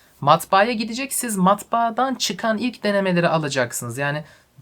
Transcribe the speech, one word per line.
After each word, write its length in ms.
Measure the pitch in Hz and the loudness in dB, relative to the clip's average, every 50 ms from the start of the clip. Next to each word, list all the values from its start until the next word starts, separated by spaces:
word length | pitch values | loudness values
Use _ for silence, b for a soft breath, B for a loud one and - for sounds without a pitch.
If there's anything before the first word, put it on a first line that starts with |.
| b b b b | b b b b
Matbaaya 520 | 135 139 160 165 - - 196 190 214 247 247 | 4 4 4 4 4 2 4 4 4 4 0
gidecek. 400 | 214 220 220 226 254 277 269 - | -4 -4 -6 -6 -6 -6 -6 -6
Siz 240 | - 254 233 208 | -6 -4 -2 0
matbaadan 800 | 190 180 185 208 202 - - 226 233 233 233 220 240 262 269 247 | 2 4 4 4 2 0 -4 -2 0 0 0 0 -2 -2 -2 -2
çıkan 420 | - - - 185 180 - 226 220 | -4 -4 -4 -4 -2 -2 -2 -2
ilk 260 | 202 233 254 - - - | 0 -2 -4 -6 -4 -2
denemeleri 440 | 208 202 196 190 185 175 175 170 | 0 0 2 2 2 2 2 2
alacaksınız. 680 | 147 156 165 156 139 131 135 120 117 - - 123 117 113 | 2 2 0 -2 -2 -2 -2 -2 -2 -4 -8 -8 -8 -6
Yani 260 | 139 143 143 143 151 151 B B B B B _ _ | -4 -4 -4 -4 -4 -8 B B B B B _ _